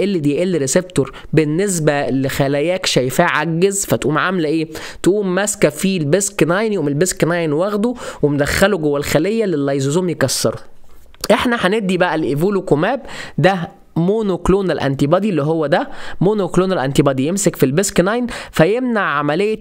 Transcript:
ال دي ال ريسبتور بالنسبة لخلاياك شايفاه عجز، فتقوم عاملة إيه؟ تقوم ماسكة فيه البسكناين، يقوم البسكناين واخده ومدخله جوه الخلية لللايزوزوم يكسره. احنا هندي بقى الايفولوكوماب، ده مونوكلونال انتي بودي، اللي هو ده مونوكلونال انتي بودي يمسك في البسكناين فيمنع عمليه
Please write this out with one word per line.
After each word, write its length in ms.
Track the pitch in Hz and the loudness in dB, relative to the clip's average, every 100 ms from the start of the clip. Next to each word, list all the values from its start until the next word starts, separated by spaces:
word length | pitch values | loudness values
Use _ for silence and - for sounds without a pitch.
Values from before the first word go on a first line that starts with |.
ال 180 | 190 185 | 0 0
دي 220 | 143 143 | 0 0
ال 140 | 185 170 | 0 0
ريسبتور 540 | 135 180 180 - 131 - - | 2 0 0 -2 -2 -6 -2
بالنسبة 760 | 147 151 156 208 180 156 143 147 | 2 2 0 0 0 0 0 0
لخلاياك 760 | 131 131 - 139 143 156 185 - | -2 -2 0 0 2 0 -2 0
شايفاه 400 | - 131 - 175 | 0 0 2 2
عجز، 600 | 139 156 165 190 190 - | 2 0 2 0 0 -2
فتقوم 320 | 117 - 151 | 0 0 0
عاملة 320 | 156 185 156 | 0 0 0
إيه؟ 180 | 160 156 - - - | -2 -4 -8 -14 -2
تقوم 320 | 170 202 196 180 | 0 2 0 0
ماسكة 340 | 208 - 165 | -2 2 0
فيه 300 | - 190 190 | 2 -2 0
البسكناين، 760 | 147 175 202 - 151 180 226 | 2 0 0 0 0 2 0
يقوم 140 | 202 147 | 0 0
البسكناين 640 | 143 185 - 156 170 165 | 0 0 0 0 0 0
واخده 400 | 147 190 208 220 247 - - | 0 0 0 -2 -4 -10 -2
ومدخله 560 | 147 143 143 - 196 196 | 0 0 0 2 2 2
جوه 200 | 151 143 | 0 -2
الخلية 480 | 143 147 170 226 208 | 0 0 0 0 0
لللايزوزوم 640 | 156 139 139 135 151 185 | 0 0 0 0 0 -2
يكسره. 500 | 156 131 - - - - - - - - - - | 0 -2 0 -2 -2 -10 -16 -18 -18 -20 -12 0
احنا 240 | 202 254 240 | 2 2 0
هندي 420 | 180 214 190 185 | 0 0 0 2
بقى 180 | 180 160 | 2 0
الايفولوكوماب، 880 | 135 139 175 196 180 143 175 262 - - - - | -2 0 0 0 2 2 2 -2 -6 -14 -10 2
ده 320 | 151 196 170 - - - | 2 2 -4 -10 -10 -2
مونوكلونال 840 | 170 220 214 175 - 185 196 143 | 0 2 0 -2 2 2 2 0
انتي 280 | 139 135 147 | -2 0 2
بودي، 220 | 180 208 | 2 2
اللي 140 | 160 | 0
هو 220 | 143 165 151 | 0 0 2
ده 240 | 180 285 - - - | 0 0 -8 -10 0
مونوكلونال 560 | 180 214 180 165 190 180 | 0 2 0 2 2 0
انتي 240 | 131 139 | 0 2
بودي 240 | 139 135 135 | 2 2 -2
يمسك 280 | 196 175 - | 0 -2 2
في 100 | 135 | 0
البسكناين 640 | 143 202 - 180 233 240 - - | 2 0 0 0 0 -4 -8 -12
فيمنع 500 | - 160 220 254 226 | 2 2 2 0 0
عمليه 580 | 180 147 147 156 208 214 | 0 0 0 0 0 0